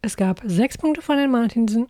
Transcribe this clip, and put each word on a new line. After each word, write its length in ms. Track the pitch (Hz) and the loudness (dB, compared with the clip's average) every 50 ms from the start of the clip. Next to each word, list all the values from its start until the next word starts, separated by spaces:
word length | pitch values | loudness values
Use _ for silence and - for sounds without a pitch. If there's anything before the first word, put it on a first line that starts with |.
| - | -8
es 140 | 214 - | -6 -2
gab 260 | - 196 190 180 - - | 0 0 0 -2 -2 -4
sechs 320 | 214 175 175 240 269 - | -2 0 2 2 0 0
Punkte 260 | - - 311 302 320 - | -2 -2 -2 -2 -2 -2
von 160 | - 294 277 | 0 0 2
Herrn 120 | 277 277 | 2 2
Martinsen 560 | 254 233 233 214 - 233 226 214 214 226 247 - | 2 2 0 0 0 0 0 2 2 0 -2 -2